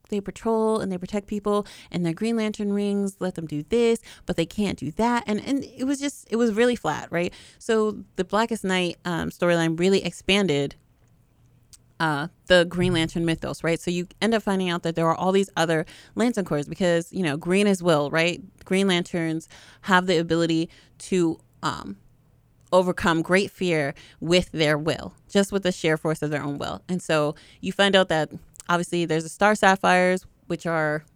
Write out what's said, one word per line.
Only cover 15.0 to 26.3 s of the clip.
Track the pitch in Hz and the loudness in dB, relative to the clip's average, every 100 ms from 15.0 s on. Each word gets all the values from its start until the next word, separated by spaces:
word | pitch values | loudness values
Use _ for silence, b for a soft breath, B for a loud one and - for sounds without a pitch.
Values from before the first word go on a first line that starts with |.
| 165 | 0
are | 160 | 0
all | 180 | 2
these | 196 196 - | 2 0 0
other | 165 160 - B B - | 0 0 -2 B B -2
Lantern | 240 226 180 | -2 0 -2
Corps | 147 143 | -4 -4
because, | 160 180 170 170 | -2 0 0 -2
you | 185 | -4
know, | 170 147 | -2 -2
green | 170 190 208 | 0 2 4
is | 185 | 2
will, | 175 151 143 | 2 2 2
right? | 160 170 165 - _ - | 0 0 -2 -10 _ -2
Green | 190 196 | 0 2
Lanterns | 175 180 180 160 160 - B B B | 0 -2 -4 -2 -4 -8 B B B
have | - 185 185 | 0 2 4
the | 165 | 0
ability | 170 165 165 165 170 b b - | 2 0 2 0 -2 b b -20
to | - 185 165 - _ _ 156 | -4 0 0 -2 _ _ -8
um, | - - 196 _ _ _ _ _ _ _ | -6 -10 -14 _ _ _ _ _ _ _
overcome | 185 185 175 175 165 | 2 2 0 0 0
great | 160 185 139 | 2 0 0
fear | - 180 156 139 B B B | -4 -2 -2 -2 B B B
with | 160 180 180 | 0 2 2
their | 156 151 151 | 0 0 0
will, | 156 - 185 - _ | -2 -4 -8 -18 _
just | 202 196 | 0 0
with | 196 | 0
the | 185 | -2
sheer | - 165 156 | -2 0 0
force | 160 160 | -2 -4
of | 151 | -4